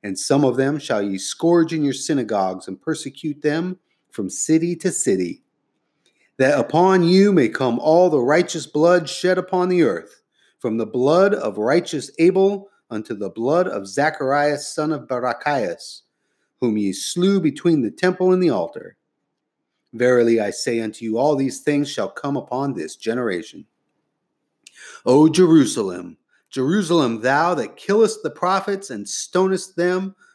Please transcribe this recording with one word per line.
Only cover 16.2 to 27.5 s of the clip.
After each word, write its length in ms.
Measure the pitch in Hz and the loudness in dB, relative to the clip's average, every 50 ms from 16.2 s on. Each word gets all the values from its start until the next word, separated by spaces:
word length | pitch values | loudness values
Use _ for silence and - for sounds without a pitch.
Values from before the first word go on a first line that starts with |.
| _ _ _ _ _ _ _ _ | _ _ _ _ _ _ _ _
whom 160 | 131 120 107 | -4 -2 -2
ye 160 | 107 104 98 92 | 0 -2 -2 -4
slew 480 | - - - - 175 180 196 202 196 | -6 -8 -8 -4 0 0 2 2 2
between 400 | 160 156 139 - - 175 165 151 | 0 -2 -4 -2 0 0 2 2
the 100 | 120 104 | 0 -4
temple 400 | - - - 185 180 185 180 185 185 | -4 0 0 0 0 2 2 2 2
and 100 | 185 180 | 2 2
the 80 | 165 | 0
altar. 460 | 127 95 85 82 - 90 80 - _ _ _ _ _ _ _ _ _ _ _ _ _ _ _ _ _ _ _ _ - | 0 0 -4 -6 -8 -16 -18 -18 _ _ _ _ _ _ _ _ _ _ _ _ _ _ _ _ _ _ _ _ -4
Verily 480 | 113 123 123 127 123 117 117 117 110 | 0 2 4 4 4 4 4 4 2
I 100 | 107 104 | 0 -2
say 300 | - - - 131 117 117 | -6 -6 -6 -4 -4 -4
unto 240 | 113 110 107 - 120 | -4 -6 -8 -8 -8
you, 140 | 110 107 113 | -4 -2 0
all 180 | 131 151 151 | 0 0 0
these 240 | 135 135 131 - - | 0 -2 -4 -4 -4
things 280 | - - 147 143 147 139 | -4 -2 0 0 -2 -4
shall 200 | - - 104 95 | -4 -6 -6 -6
come 280 | - - - 143 143 | -8 -10 -8 -6 -6
upon 380 | 135 - - 123 127 139 139 123 | -6 -6 -6 -6 -4 -4 -4 -6
this 220 | 95 78 80 - | -6 -8 -10 -12
generation. 680 | _ - 110 113 127 123 113 92 87 85 - - - - _ _ _ _ _ _ _ _ _ _ _ _ _ _ _ _ _ _ _ _ - _ - - - - - _ | _ -6 -6 -4 -4 -4 -4 -4 -6 -8 -10 -18 -20 -20 _ _ _ _ _ _ _ _ _ _ _ _ _ _ _ _ _ _ _ _ -20 _ -20 -20 -20 -20 -8 _
O 220 | - 127 143 156 160 | 2 4 6 6 6
Jerusalem, 880 | 147 180 185 165 165 160 135 107 - 127 107 95 87 90 90 87 85 _ _ _ _ _ _ _ | 6 4 6 8 8 6 6 6 0 -4 -4 -4 -6 -8 -12 -14 -18 _ _ _ _ _ _ _
Jerusalem, 680 | - 135 127 135 175 214 190 156 - 170 139 123 117 110 | -6 -4 -2 0 0 0 0 2 2 2 2 2 0 0
thou 340 | 110 127 135 147 165 175 | 0 0 2 2 2 0